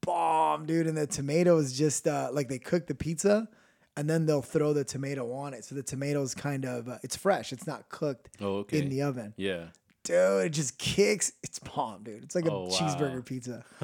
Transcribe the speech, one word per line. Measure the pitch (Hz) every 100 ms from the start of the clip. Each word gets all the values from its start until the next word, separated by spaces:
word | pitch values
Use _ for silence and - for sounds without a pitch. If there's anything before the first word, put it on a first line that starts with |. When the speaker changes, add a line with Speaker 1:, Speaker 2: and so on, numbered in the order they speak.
Speaker 1:
Bomb, | - 175 165 160 156 151 156
dude. | 165 160
And | 156
the | 147
tomato | - 139 156 180 165
is | 139 127
just, | 151 - 165
uh, | 143 135
like, | 135 127
they | 127
cook | - 175 160
the | 143
pizza | 151 165 196 208 226 _ _ _ _ -
and | 147
then | 165 156
they'll | 147
throw | 135 160 151
the | 147
tomato | 135 135 139 139 120
on | 127 143
it. | 123
So | - 139
the |
tomato's | 131 135 139 147 135 -
kind | 143 139 131
of, | 123 117
uh, | 117
it's | 127 -
fresh. | 190 175 110
It's | 131 -
not | 127 -
cooked | - 151 131 - -
Speaker 2:
Oh, | 101 98
okay. | 104 151
Speaker 1:
in | 143
the | 135
oven. | 143 127 104 107
Speaker 2:
Yeah. | 98 90 85 - _ _
Speaker 1:
Dude, | - 175 185 196 185
it |
just | 147 143 -
kicks. | - - 202 208 - -
It's | - -
bomb, | - - 123 98
dude. | 104 107
It's | 139 180
like | 165
a |
Speaker 2:
Oh, | 98 90
wow. |
Speaker 1:
cheeseburger | 185 160 139 143 127
pizza. | 123 131 123 117 - -